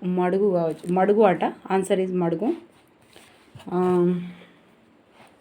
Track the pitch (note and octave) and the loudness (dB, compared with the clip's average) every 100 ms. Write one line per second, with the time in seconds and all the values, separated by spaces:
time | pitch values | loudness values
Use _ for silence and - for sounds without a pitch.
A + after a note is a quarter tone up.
0 | F3+ F3+ F3+ F#3+ G#3 F3+ E3 D3+ - F3+ | -4 -2 0 0 0 0 -2 -4 -4 0
1 | G3 G#3 G#3 E3+ A3 - - F#3+ F#3 F#3+ | 2 4 4 4 -2 -6 -4 -2 0 -2
2 | F#3 F3+ E3+ E3+ A3+ E4+ - _ _ _ | 0 -2 -2 -2 -2 -4 -10 _ _ _
3 | _ - - - _ - - F3+ F3+ F3+ | _ -20 -20 -20 _ -20 -6 -2 2 2
4 | F3 F3+ F3+ - - _ _ _ _ _ | 2 0 -6 -16 -20 _ _ _ _ _
5 | _ - - _ | _ -20 -20 _